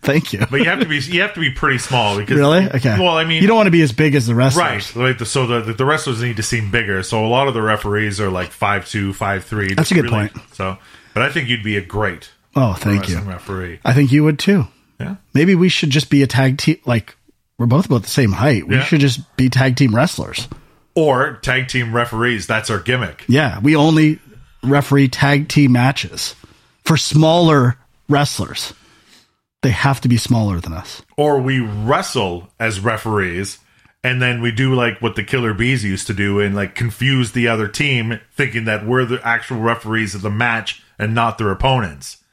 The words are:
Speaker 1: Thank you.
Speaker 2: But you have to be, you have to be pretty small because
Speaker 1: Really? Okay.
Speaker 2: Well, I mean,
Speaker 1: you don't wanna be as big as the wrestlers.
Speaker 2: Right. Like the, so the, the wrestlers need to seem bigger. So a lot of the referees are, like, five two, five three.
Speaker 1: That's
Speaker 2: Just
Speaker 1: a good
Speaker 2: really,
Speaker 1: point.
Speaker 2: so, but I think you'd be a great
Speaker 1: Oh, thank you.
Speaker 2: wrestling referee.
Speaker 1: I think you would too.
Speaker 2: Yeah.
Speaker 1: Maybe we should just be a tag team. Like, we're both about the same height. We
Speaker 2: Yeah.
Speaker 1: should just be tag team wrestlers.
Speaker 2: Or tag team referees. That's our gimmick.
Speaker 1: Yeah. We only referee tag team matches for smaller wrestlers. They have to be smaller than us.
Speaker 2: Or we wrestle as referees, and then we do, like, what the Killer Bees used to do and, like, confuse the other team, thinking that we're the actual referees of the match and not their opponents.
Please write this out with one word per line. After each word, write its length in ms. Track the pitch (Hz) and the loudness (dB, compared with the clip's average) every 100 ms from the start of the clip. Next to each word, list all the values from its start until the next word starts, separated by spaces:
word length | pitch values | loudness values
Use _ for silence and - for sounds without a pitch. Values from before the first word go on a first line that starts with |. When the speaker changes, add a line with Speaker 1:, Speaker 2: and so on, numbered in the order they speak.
Speaker 1:
Thank 320 | - 147 - | 2 0 0
you. 120 | 95 117 | -4 -2
Speaker 2:
But 60 | 139 | 0
you 60 | 160 | 0
have 160 | 190 | 0
to 40 | 202 | -2
be, 140 | 147 | -2
you 220 | 131 175 | -2 0
have 120 | 202 | -2
to 60 | 185 | -2
be 100 | 156 | -4
pretty 300 | 131 147 131 | -2 0 0
small 360 | - 127 107 101 | 0 0 0 0
because 180 | 104 147 | 0 2
Speaker 1:
Really? 220 | 143 165 196 | 4 4 2
Okay. 300 | 139 - 190 | 0 0 2
Speaker 2:
Well, 180 | 180 160 | 2 2
I 80 | 165 | 0
mean, 160 | 160 | 2
Speaker 1:
you 60 | 196 | 4
don't 100 | 226 | 6
wanna 140 | 208 | 4
be 100 | 170 | 4
as 100 | 156 | 2
big 220 | 110 151 | 2 2
as 140 | 139 117 | 2 2
the 80 | 120 | 2
wrestlers. 600 | 131 139 165 113 95 117 | 4 2 0 -2 -8 -2
Speaker 2:
Right. 0 | |
Like 220 | 127 127 | -2 -2
the, 80 | 110 | -2
so 220 | 139 127 | -2 0
the, 260 | 120 110 | 0 -2
the 100 | 107 | -2
wrestlers 380 | 131 156 151 113 | 0 0 -2 -4
need 140 | 120 110 | -4 -4
to 60 | |
seem 260 | 110 120 104 | -4 -2 -2
bigger. 320 | 117 104 95 | -2 -2 -4
So 240 | 90 113 110 | -2 -2 0
a 20 | |
lot 200 | 120 139 | 2 0
of 80 | 117 | 0
the 60 | |
referees 580 | 110 107 107 104 107 98 | 0 -2 -2 -2 -2 -2
are, 80 | 101 | -4
like, 220 | 92 90 | -4 -6
five 360 | - 104 101 92 | -6 -4 -4 -4
two, 260 | 107 98 | -4 -4
five 320 | 95 101 98 - | -4 -4 -4 -6
three. 240 | 107 98 | -4 -2
Speaker 1:
That's 160 | 98 160 | 0 0
Speaker 2:
Just 20 | |
Speaker 1:
a 20 | 180 | 0
good 80 | 123 | 0
Speaker 2:
really, 180 | 113 104 | -2 -4
Speaker 1:
point. 40 | - - | -8 -20
Speaker 2:
so, 240 | - 95 95 - - - - | -8 -8 -8 -14 -20 -10 -2
but 80 | |
I 80 | 131 | -2
think 180 | 143 123 | -2 -4
you'd 140 | 120 | -4
be 140 | 107 104 | -2 -4
a 40 | |
great 480 | 87 101 104 85 - _ _ - | -4 -4 -4 -6 -16 _ _ 0
Speaker 1:
Oh, 180 | 127 92 | 0 0
thank 340 | 104 101 92 | 0 0 0
you. 60 | 87 | -6
Speaker 2:
wrestling 180 | 98 | -6
referee. 460 | 92 - 95 90 82 | -12 -10 -10 -10 -8
Speaker 1:
I 100 | - | 0
think 180 | 123 139 | 2 4
you 120 | 139 151 | 4 4
would 120 | 147 | 2
too. 300 | - 202 113 _ _ _ | 2 2 0 _ _ _
Speaker 2:
Yeah. 160 | 127 196 _ | -12 -12 _
Speaker 1:
Maybe 220 | - 170 185 | 2 4 6
we 140 | 180 | 4
should 200 | - 160 | 2 0
just 220 | 135 143 | 0 2
be 100 | 143 | 2
a 60 | 135 | 4
tag 320 | 127 131 131 | 2 2 2
team. 180 | - 156 - | 0 -2 0
Like, 300 | 117 - - _ _ _ _ | -2 -2 -20 _ _ _ _
we're 80 | 117 | 2
both 220 | 131 190 | 2 2
about 160 | 127 | 0
the 60 | 95 | 0
same 220 | - 120 | 0 0
height. 360 | 90 127 120 85 | 2 2 0 0
We 80 | 117 | -2
Speaker 2:
Yeah. 80 | |
Speaker 1:
should 180 | - 160 | 2 2
just 340 | 139 120 - - | 2 0 -8 0
be 120 | 127 | 0
tag 260 | 127 131 127 | 2 2 2
team 200 | 135 107 | 2 4
wrestlers. 520 | 139 - 60 - - - _ _ _ | 0 -2 -10 -10 -10 -14 _ _ _
Speaker 2:
Or 440 | - 156 127 147 123 | 0 2 2 0 -4
tag 300 | - 127 131 | -2 -2 -2
team 280 | 131 117 117 | -4 -2 -2
referees. 500 | 120 110 120 113 90 | -2 0 -2 -2 -2
That's 240 | 110 107 | -4 -2
our 100 | 104 | -6
gimmick. 440 | 87 127 101 73 - | -2 -2 -2 -10 0
Speaker 1:
Yeah. 300 | 123 147 92 | 2 2 0
We 160 | 120 156 | 2 4
only 440 | 151 156 156 156 - - - _ | 4 4 4 2 -8 -20 -20 _
referee 460 | 123 143 139 143 135 | 0 2 4 4 4
tag 420 | - 143 143 151 | 2 2 2 0
team 220 | - 143 | 2 4
matches 640 | 123 123 139 92 - - - - _ _ _ | 6 4 0 -6 -8 -12 -12 -20 _ _ _
for 120 | - 160 | 0 0
smaller 840 | - 151 160 170 170 151 123 123 _ _ _ | 2 4 4 6 4 4 2 0 _ _ _
wrestlers. 640 | 143 143 - 95 - - - _ _ _ _ _ _ _ _ | 0 0 -2 -8 -8 -12 -14 _ _ _ _ _ _ _ _
They 100 | 135 | -2
have 280 | 120 143 139 | 0 0 0
to 60 | 123 | 0
be 100 | 120 | 0
smaller 420 | - 120 107 92 | 2 0 0 -2
than 140 | 85 | -6
us. 280 | 80 - - - - | -10 -12 -20 -18 -2
Speaker 2:
Or 240 | 147 143 | 0 2
we 180 | 127 135 | 0 -2
wrestle 920 | 113 104 110 151 190 131 98 87 90 _ | -2 -4 0 -2 0 -4 -4 -4 -12 _
as 200 | 113 98 | -6 -2
referees, 800 | 104 110 113 104 95 85 98 - _ _ _ _ | -2 -4 -2 -2 -2 -4 -8 -12 _ _ _ _
and 180 | 127 127 | -4 0
then 180 | 123 120 | -2 0
we 120 | 120 | -2
do, 240 | 110 131 131 | 0 0 2
like, 260 | 117 98 | 0 -2
what 140 | 117 - | -4 -4
the 80 | |
Killer 320 | 101 131 120 95 | -4 -2 -2 -2
Bees 280 | 120 131 | -2 0
used 220 | 104 95 - | -2 -6 -6
to 80 | |
do 260 | 98 101 101 | -4 -2 0
and, 160 | 101 98 | 0 -2
like, 200 | 98 - | -4 -4
confuse 560 | 120 - 127 135 120 | -6 -2 0 0 0
the 160 | 123 117 | 0 0
other 200 | 113 107 | 0 -4
team, 520 | - 147 127 113 113 _ | -2 -2 -2 -2 -6 _
thinking 320 | - - 117 113 | -6 -4 -4 -4
that 200 | 107 104 | -4 -2
we're 200 | 127 123 | -2 0
the 140 | 123 117 | -4 -2
actual 320 | 117 - 123 | -4 -4 -4
referees 560 | 113 117 110 110 110 | -2 -2 -4 -4 -4
of 80 | 98 | -6
the 80 | 104 | -6
match 540 | 104 120 113 101 - _ _ | -2 -2 -2 -6 -12 _ _
and 160 | 107 113 | -4 0
not 240 | 117 107 | 0 -2
their 100 | 107 | -4
opponents. 680 | 92 135 131 98 71 65 - _ | 0 0 0 -2 -10 -18 -20 _